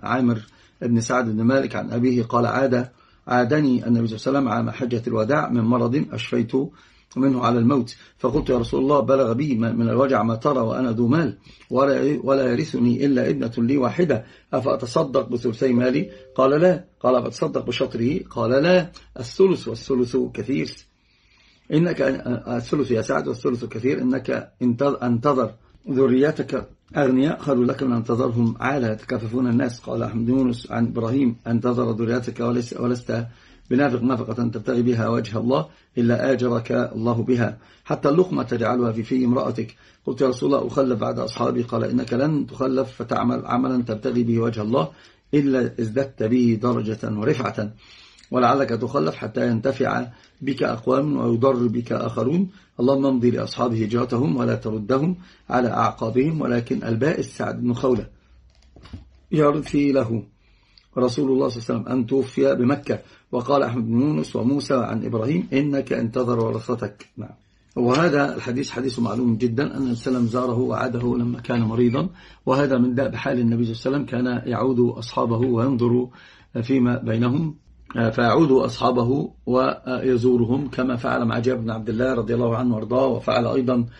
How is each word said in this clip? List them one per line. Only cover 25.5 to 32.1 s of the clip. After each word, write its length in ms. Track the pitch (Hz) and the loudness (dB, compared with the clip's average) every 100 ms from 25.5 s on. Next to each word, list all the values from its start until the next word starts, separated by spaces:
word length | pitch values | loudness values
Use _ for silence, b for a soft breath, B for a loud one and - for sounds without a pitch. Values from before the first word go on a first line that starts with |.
| - b b 190 | -6 b b -4
ذريتك 760 | 131 131 127 147 151 120 127 - - _ 156 | 2 4 4 2 0 -4 -6 -8 -18 _ 0
أغنياء 420 | 135 127 147 - | 2 4 2 0
خير 240 | 147 123 | 0 2
لك 200 | 123 120 | 2 0
من 100 | 131 | 0
أن 120 | 117 | 0
تذرهم 500 | 117 117 131 117 117 - | 0 0 0 2 0 0
عالة 320 | 127 143 113 | -2 0 -2
يتكففون 540 | 107 - 120 110 123 123 | -4 -6 -6 -4 -2 2
الناس. 340 | 117 127 - | 2 0 -4
قال 220 | 123 117 | -8 -6
أحمد 260 | 117 113 117 | -4 -2 0
يونس 440 | 131 127 120 - | 2 2 -2 -4
عن 140 | 110 117 | -2 0
إبراهيم: 500 | 117 113 135 123 117 117 | 0 0 2 2 0 -2
انتظر 440 | 117 127 120 117 | 0 0 0 0
ذريتك 500 | 110 113 | 0 0